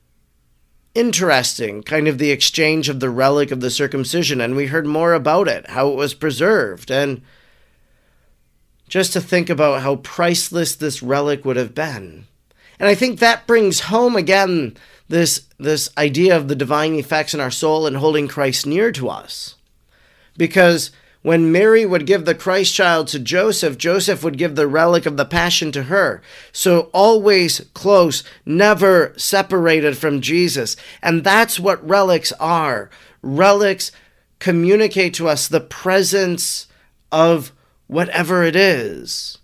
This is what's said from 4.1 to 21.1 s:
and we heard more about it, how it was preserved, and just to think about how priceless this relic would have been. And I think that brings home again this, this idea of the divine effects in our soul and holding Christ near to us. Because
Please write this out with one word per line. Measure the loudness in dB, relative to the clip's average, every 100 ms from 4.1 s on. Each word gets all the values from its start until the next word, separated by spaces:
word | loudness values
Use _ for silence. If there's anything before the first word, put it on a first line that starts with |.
| -2 -2 -2
and | -2 -4
we | -2
heard | -2 -2
more | 0 2
about | 2 2 0 0
it, | -2 -6
how | -2 -2
it | 0
was | -4
preserved, | -4 -6 0 0 2 -2 -6 -4
and | -2 -2 -6 -14 _ _ _ _ _ _ _ _ _ _ _ _ _ _ _ -8
just | -4 -2
to | -4
think | -2 -2 -2
about | 0 0 0
how | -2 -6
priceless | -6 -4 -2 -2 -4 -4 -4
this | -4 -8 -6
relic | -4 -2 -2 -4
would | -4 -4
have | -4 -6
been. | -8 -8 -14 -20 -20 _ _ _ _ -2
And | 2
I | 2
think | 2 2
that | 2 2 2
brings | 4 4 0
home | -2 2 2 2
again | 2 2 4 0 -2 -10 _ _ -4
this, | 0 0 -2 _ -8
this | -2 -2 -4 -2
idea | -2 2 4 4
of | 0
the | -4
divine | -2 -2 0 -2
effects | -2 -2 -2
in | -4
our | -6
soul | -4 0 0 0
and | 0
holding | 0 0 -2
Christ | -2 -2 -2 -2
near | -2 -2
to | -2 -8
us. | -8 -12 -16 -16 -20 _ _ _ _ _ _ _ -4
Because | 0 4 4 4 -2 _ _